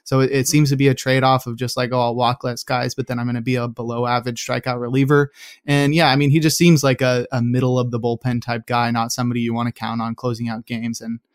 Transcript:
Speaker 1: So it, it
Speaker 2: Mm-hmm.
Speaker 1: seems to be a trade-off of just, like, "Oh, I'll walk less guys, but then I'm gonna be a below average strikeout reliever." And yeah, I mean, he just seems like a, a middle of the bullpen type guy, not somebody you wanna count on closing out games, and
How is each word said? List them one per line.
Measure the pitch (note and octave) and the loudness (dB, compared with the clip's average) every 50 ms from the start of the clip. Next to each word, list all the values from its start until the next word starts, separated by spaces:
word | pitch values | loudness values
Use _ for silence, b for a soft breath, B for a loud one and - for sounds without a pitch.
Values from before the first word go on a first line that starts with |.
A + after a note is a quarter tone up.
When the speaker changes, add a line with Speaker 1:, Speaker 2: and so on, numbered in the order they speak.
| B | B
Speaker 1:
So | - C#3 C3 | -2 0 2
it, | C3+ C3 | 2 2
it | - | 2
Speaker 2:
Mm-hmm. | C3+ B2+ | 0 0
Speaker 1:
seems | - - D3+ D3+ C#3 | 2 4 4 4 4
to | C#3+ | 4
be | C3+ C#3 | 2 4
a | C3+ C3+ | 2 2
trade-off | - - C3 C3 C3 B2+ C3 C3 B2+ - B2 | 2 0 0 0 2 4 4 2 2 0 -4
of | A#2 | -8
just, | A#2 B2+ A#2+ - | -6 -6 -6 -4
like, | - B2+ A#2+ B2+ | -4 -4 -2 0
"Oh, | B2+ | 0
I'll | A#2+ A#2 A#2 | 0 0 0
walk | A#2+ B2 A#2 B2 - - | 0 0 0 0 -2 -4
less | B2+ A#2+ A#2 - | -8 -8 -8 -6
guys, | - C3+ B2 B2 B2 - | -4 -2 -2 -2 -2 -4
but | - B2+ - | -6 -6 -6
then | B2+ A#2+ | -4 -4
I'm | A#2+ | -4
gonna | B2 A#2+ A#2+ | -4 -4 -4
be | A2+ B2 B2+ | -2 -2 -2
a | B2 A#2+ | -2 -2
below | A#2+ A#2 - A#2+ A#2 A#2 A#2+ B2 | -4 -6 -8 -8 -6 -4 -4 -2
average | A#2+ A#2+ B2 A#2 B2+ A#2+ A2+ - | 0 0 -2 -2 -4 -8 -8 -6
strikeout | - B2 B2 - C3 B2 B2 | -4 -6 -4 -4 -4 -4 -4
reliever." | B2 A#2 B2+ C3+ C#3 C3 D3 C#3+ C#3+ C#3 B B B B B B B | -4 -2 2 2 2 4 4 2 2 0 B B B B B B B
And | - C#3+ C#3+ C#3+ C#3 D3 | 0 2 2 2 2 2
yeah, | E3 E3 D3 | 4 4 4
I | C3 | 4
mean, | C#3 C#3+ C#3 | 4 4 4
he | C3+ E3 | 4 4
just | D3+ D#3 D3 - | 2 2 2 4
seems | F3 F3 E3+ C#3+ C3+ | 6 6 6 6 4
like | C#3 B2+ - | 2 2 2
a, | C3+ B2+ B2 B2 B2 - - | 2 0 2 0 -2 -2 -2
a | B2+ A#2 | -2 0
middle | A#2+ A#2+ B2 B2+ B2+ B2+ B2+ | 0 0 2 2 2 2 0
of | B2 A#2+ | 0 -2
the | A#2+ A#2 | -2 -2
bullpen | A2 A#2+ A#2 A2+ - B2+ A#2+ A#2+ | -2 -2 -2 -2 -2 -4 -4 -4
type | - - A#2+ A#2 A2+ | -4 -4 -6 -6 -4
guy, | - B2 A#2+ A#2+ A#2 A#2 | -2 0 0 0 0 0
not | A#2 A#2 A#2+ | 0 -2 -2
somebody | - - B2 A#2+ A#2+ B2 | -2 -4 -2 -2 0 -2
you | A#2 A#2 A2+ | -2 -2 -2
wanna | A#2 A#2 A#2+ - | -2 -2 -4 -4
count | - A2 A2 A2+ A#2 | -6 -8 -6 -4 -4
on | A2+ A2+ A2+ | -4 -6 -6
closing | - - B2 A#2+ A2 A#2 A#2 | -4 -4 -4 -4 -4 -6 -6
out | A2+ A2+ A#2 | -8 -8 -8
games, | - B2 A2+ A2+ A#2 A2+ - | -8 -8 -6 -6 -6 -8 -8
and | A#2 A2+ A#2 A#2 - b b | -8 -10 -10 -10 -12 b b